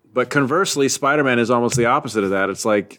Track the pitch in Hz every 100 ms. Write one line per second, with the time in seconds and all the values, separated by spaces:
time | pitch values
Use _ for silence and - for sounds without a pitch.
0 | _ 127 - 147 127 165 190 143 135 -
1 | 139 151 135 120 113 123 120 123 117 143
2 | 120 107 98 98 98 92 113 104 -